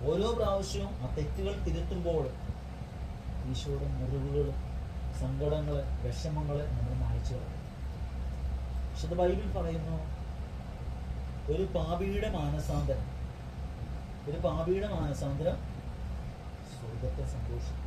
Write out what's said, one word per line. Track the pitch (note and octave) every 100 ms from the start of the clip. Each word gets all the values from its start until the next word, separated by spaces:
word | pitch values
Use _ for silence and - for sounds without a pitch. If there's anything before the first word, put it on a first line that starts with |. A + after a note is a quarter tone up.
| B2+
ഓരോ | E3+ A3 A3
പ്രാവശ്യവും | G#3 G3 F#3+ G3+ G3 -
ആ | - D#3+
തെറ്റുകൾ | D3 - F#3+ G3+ E3+
തിരുത്തുമ്പോൾ | D#3+ - F3+ E3+ D#3+ C3 - - - - - - - - - - - B2+
ഈശോയുടെ | C3 D3 C#3 C#3 C3
മുറിവുകൾ, | B2+ C3+ C3+ C#3+ C#3 - - - - - - -
സങ്കടങ്ങൾ, | C3 C3+ D3 D#3 D3+ C#3+ - -
വിഷമങ്ങൾ | E3 - D#3+ D3+ D3+ C#3+ D3 B2+
നമ്മൾ | B2 B2+
മായ്ച്ചു | A#2+ A#2 - -
കളയും. | - - - - - - - - - - - - - - -
വിശുദ്ധ | - D#3+ F3
ബൈബിൾ | F3+ G3 G3+ F#3+
പറയുന്നു, | E3 E3 D#3 D#3+ - - - - - - - - - - - - - - -
ഒരു | D#3+ F#3+
പാപിയുടെ | F3 D#3+ F3 G3 G3+ G#3+ G3
മാനസാന്തരം, | D3 D3+ D3 D3 C#3 C3 - - - - - - - - - - - - C#3+
ഒരു | D3 F3
പാപിയുടെ | E3 E3 F#3+ G3+
മാനസാന്തരം | F3+ D3 C#3 C#3 C#3 D#3 - - - - - - - - - - - -
സ്വർഗത്തെ | - A#2 - B2 C2 C2
സന്തോഷിക്കും. | - A1 A1+ C2 B1